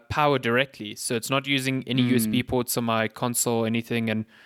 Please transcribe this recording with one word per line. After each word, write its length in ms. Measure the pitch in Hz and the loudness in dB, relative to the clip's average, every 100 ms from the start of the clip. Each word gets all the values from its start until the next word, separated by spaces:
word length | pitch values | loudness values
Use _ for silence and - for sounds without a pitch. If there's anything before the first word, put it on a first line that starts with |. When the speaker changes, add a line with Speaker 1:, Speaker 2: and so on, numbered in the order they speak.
| - | -2
Speaker 1:
power 280 | - 147 135 | 0 2 2
directly. 560 | 117 120 139 - 104 - | 2 0 0 -4 -12 -8
So 200 | - 120 | -4 -4
it's 140 | - | -2
not 180 | 135 135 | -2 0
using 360 | 139 131 131 117 | 0 0 -2 -2
any 160 | 127 | 0
Speaker 2:
Mm. 60 | 123 | 2
Speaker 1:
U 60 | 123 | 2
S 120 | 110 | 2
B 160 | 107 | 0
ports 340 | 123 127 120 - | 0 -2 0 -2
on 60 | 117 | 0
my 220 | 113 110 | 0 0
console 560 | - 123 120 123 117 | -2 -4 0 0 2
or 40 | 113 | 2
anything. 420 | 117 113 120 113 | 0 0 -2 0
And 160 | 110 110 - | -2 -4 -12